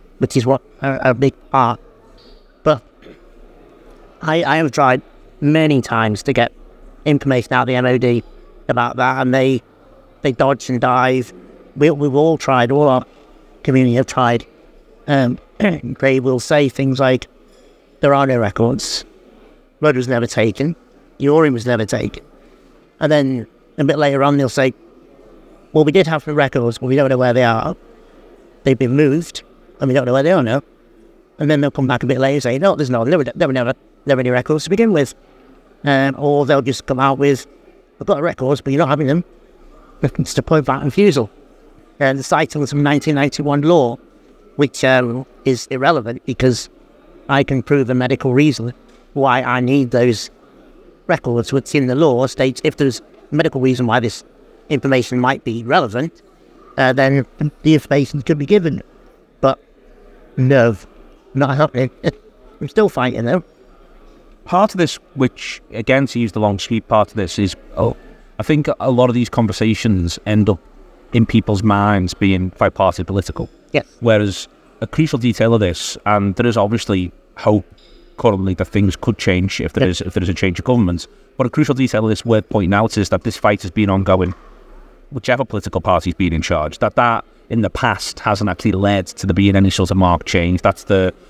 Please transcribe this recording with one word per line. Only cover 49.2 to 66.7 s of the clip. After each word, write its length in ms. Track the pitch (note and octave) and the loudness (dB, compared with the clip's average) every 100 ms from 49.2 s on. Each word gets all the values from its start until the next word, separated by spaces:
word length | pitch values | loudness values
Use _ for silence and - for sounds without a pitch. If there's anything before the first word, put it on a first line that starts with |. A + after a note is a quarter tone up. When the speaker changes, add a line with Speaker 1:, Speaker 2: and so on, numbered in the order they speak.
| C3+ B2 | 0 0
Speaker 1:
I 160 | B2 B2+ | 0 -2
need 320 | B2 C#3 B2 | 0 0 0
those 380 | A#2+ B2 G#2+ - - _ - - - - _ - | 2 2 0 -6 -18 _ -20 -20 -20 -20 _ -4
records, 460 | E3 B2+ A#2+ A2 | -4 -2 -4 -2
which 220 | C3+ - D3 | -4 -2 -2
in 120 | B2+ | 0
the 80 | B2+ | 2
law 300 | D#3+ A#2+ C3 | 2 2 -2
states 340 | - C3+ B2 | 0 -2 0
if 140 | D#3 - | -4 0
there's 220 | C#3 A#2 - - - | -2 -2 -12 -20 -6
a 40 | D3 | -2
medical 260 | E3 C3+ | -2 0
reason 240 | C3 B2 A#2+ | 0 0 0
why 140 | A#2+ | 0
this 240 | A2 - - _ _ - - | -2 -6 -16 _ _ -20 -6
information 500 | B2+ C#3 C3 A2+ B2+ | -4 0 0 0 0
might 240 | B2 B2+ | 0 -2
be 200 | - A#2 | -6 -8
relevant, 580 | A2+ E3+ B2 A2+ E3 - _ _ _ _ - - | -2 0 0 -4 -6 -10 _ _ _ _ -12 -2
uh, 160 | C3 | 0
then 320 | C3 C3+ C#3 - - D3 - | 2 2 0 -2 -6 -8 -2
the 100 | D3+ D3+ | 2 2
information 460 | - C#3+ C3+ D3 | 2 0 0 -4
could 140 | B2 D3+ | -4 -4
be 80 | C#3 | 2
given. 360 | G3+ E3 - - - - _ _ _ | 2 2 -4 -10 -20 -20 _ _ _
But 200 | C3+ - _ _ - - - - - - | -2 -2 _ _ -20 -20 -20 -20 -12 -2
no, 400 | C3 C3+ A#2 G#2 - - - - _ | 2 4 4 0 -10 -20 -20 -20 _
not 220 | C3 C#3 C3+ | -2 -2 0
happening. 360 | D#3 A#2+ B2+ - - - - | 0 0 -4 -2 -6 -6 -14
<laughs> 340 | _ - - | _ -20 -14
I'm 60 | D3 | -4
still 200 | - G#3 | 0 0
fighting 360 | - B2+ B2 A#2 | 0 -4 -2 -2
though. 180 | F3 - _ - _ - - - - - - - | -4 -4 _ -20 _ -20 -20 -20 -20 -20 -20 -4
Speaker 2:
Part 280 | F3+ G#3+ | 0 0
of 40 | F#3 | 0
this, 180 | D#3+ - _ C#3 | -2 -4 _ -2
which, 460 | B2+ - - - - | -2 -2 -14 -16 -14
again, 340 | A2 A2+ C3 C#3 | -8 0 0 0
to 120 | A#2+ | -2
use 140 | A2+ | -2
the 60 | G#2+ | 0
long 200 | G#2+ G2 | 0 0
sweep 280 | - | -4